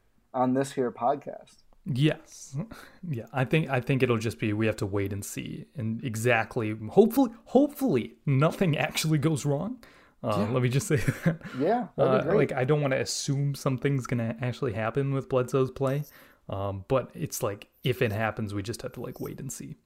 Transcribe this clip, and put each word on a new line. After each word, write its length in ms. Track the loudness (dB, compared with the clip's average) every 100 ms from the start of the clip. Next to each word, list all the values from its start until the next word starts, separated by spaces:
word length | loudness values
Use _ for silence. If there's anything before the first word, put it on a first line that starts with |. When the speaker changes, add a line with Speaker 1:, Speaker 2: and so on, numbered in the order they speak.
| _ _ _
Speaker 1:
on 200 | 0 2
this 180 | 2 0
here 180 | -2 -2
podcast. 680 | 0 0 0 -4 -14 -16 -20 -20 -12 -4
Speaker 2:
Yes. 720 | 2 2 0 -10 -20 -12 -10
<laughs> 40 | -10 -12 -20 -14 -8
Yeah, 160 | -8 -4
I 140 | -2 2
think, 240 | 2 2
I 100 | -2
think 220 | 2 2
it'll 160 | 4 2
just 200 | 0 -2
be, 140 | -2
we 140 | 2 0
have 100 | 0
to 100 | -2
wait 240 | -2 -2
and 120 | -4
see. 400 | -8 -8 -8 -10 -12
And 300 | -6 -4 -4
exactly, 720 | -4 0 2 2 2 -2 -2 -4 2
hopefully, 400 | 6 6 6 2 0 2
hopefully 680 | 4 4 2 0 0 -2 -6 0
nothing 500 | 4 4 2 0 2
actually 400 | -2 0 2 2
goes 300 | 2 2 0
wrong. 360 | -2 -2 -8 -14 -20 -20 -6
Uh, 140 | -2 0 2
Speaker 1:
Yeah. 60 |
Speaker 2:
let 100 | 2
me 60 | 2
just 180 | 2 2
say 100 | 0
<laughs> 280 | 2 0
that. 160 | 0 -2 -6 -2
Speaker 1:
Yeah, 280 | 0 0 -2 0
that'd 0 |
be 60 |
Speaker 2:
Uh, 200 | 4 4
Speaker 1:
great. 120 | 4 2
Speaker 2:
like, 160 | 2
I 120 | 2
don't 180 | 2 2
wanna 160 | 2 0
assume 540 | -2 -4 -2 0 0
something's 520 | 0 -2 0 0 0 0
gonna 300 | -2 -2 -4
actually 320 | -4 -2 -2
happen 400 | -2 -2 -2 0
with 160 | -2 0
Bledsoe's 400 | 0 2 0 0
play. 340 | 0 -2 -2 -6 -14 -20 _ -10
Um, 340 | -6 -4 -4 0
but 220 | 0 -2
it's 280 | -6 -6 -4
like, 260 | -4 -6 -12 _
if 200 | -2 0
it 100 | 0
happens, 400 | 0 -2 -2 -4
we 100 | -4
just 200 | -6 -8
have 100 | -10
to, 80 | -10
like, 180 | -12 -10
wait 220 | -10 -8
and 100 | -10
see. 260 | -10 -14 -16